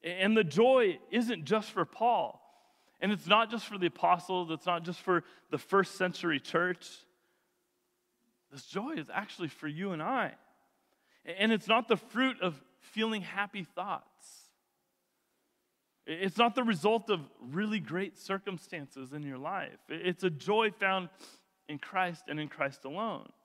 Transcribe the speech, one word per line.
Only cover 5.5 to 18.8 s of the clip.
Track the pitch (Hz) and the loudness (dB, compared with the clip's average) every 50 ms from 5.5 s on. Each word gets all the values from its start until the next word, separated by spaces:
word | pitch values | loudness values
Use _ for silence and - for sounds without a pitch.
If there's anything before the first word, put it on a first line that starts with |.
| - | -6
first | 135 - - - 196 185 - - | -6 -4 2 4 4 4 4 0
century | - 185 185 - - - 170 156 135 | -2 -2 -2 -2 -2 -2 -2 -2 -2
church. | - - - 165 175 180 180 - - - - - - _ _ _ _ _ _ _ _ _ _ _ _ _ _ _ _ _ _ _ _ _ _ _ _ _ _ _ _ _ | -4 0 0 2 2 2 -2 -4 -8 -20 -20 -20 -20 _ _ _ _ _ _ _ _ _ _ _ _ _ _ _ _ _ _ _ _ _ _ _ _ _ _ _ _ _
This | 139 139 - | -20 -20 -18
joy | - - 196 214 285 | -8 -6 -6 -6 -4
is | 320 240 151 - | -6 -8 -8 -6
actually | - 175 208 - - - 185 | -6 -6 -6 -6 -8 -8 -8
for | 151 - - - | -8 -8 -8 -8
you | 156 147 156 190 196 | -8 -6 -4 -4 -4
and | 180 156 156 | -4 -4 -2
I. | 190 262 254 208 151 - - _ _ _ _ _ _ _ _ _ _ _ _ _ _ _ _ _ | -2 0 0 0 -2 -4 -10 _ _ _ _ _ _ _ _ _ _ _ _ _ _ _ _ _
And | - 170 185 202 220 | -12 -2 0 2 2
it's | 226 202 - | 2 2 2
not | 175 220 233 233 | 2 2 2 4
the | - 233 | 2 0
fruit | 185 - - - 220 262 262 247 - | 0 0 -6 -2 0 2 2 0 0
of | 180 180 156 139 - _ _ _ | -2 -4 -4 -4 -16 _ _ _
feeling | _ - - 214 220 226 220 214 | _ -10 -4 -2 -2 0 -2 -4
happy | 180 156 160 196 202 202 - 202 180 | -6 -6 -4 -4 -4 -4 -6 -10 -10
thoughts. | - _ 175 185 202 180 - - _ _ _ - - - - - _ _ _ _ _ _ _ _ _ _ _ _ _ _ _ _ _ _ _ _ _ _ _ _ _ _ _ _ _ _ _ _ | -8 _ -8 -6 -6 -6 -8 -8 _ _ _ -20 -20 -20 -20 -20 _ _ _ _ _ _ _ _ _ _ _ _ _ _ _ _ _ _ _ _ _ _ _ _ _ _ _ _ _ _ _ _
It's | - 160 165 190 196 - | -10 -6 -2 -4 -4 2
not | 208 233 240 214 | 4 2 4 4
the | 262 247 | 2 2
result | 233 220 151 - 208 220 226 220 - | 2 2 4 4 4 2 2 2 0
of | 208 170 143 - - - | 0 -2 -2 -10 -16 -18
really | - 120 135 175 208 214 214 208 | -14 -6 -4 -2 -2 0 -2 -4
great | 160 - 151 180 196 185 - | -4 -4 -4 -4 -4 -4 -8
circumstances | - - - 196 196 196 202 190 170 - - - 165 | -14 -6 -4 -4 -4 -4 -6 -8 -8 -10 -10 -10 -10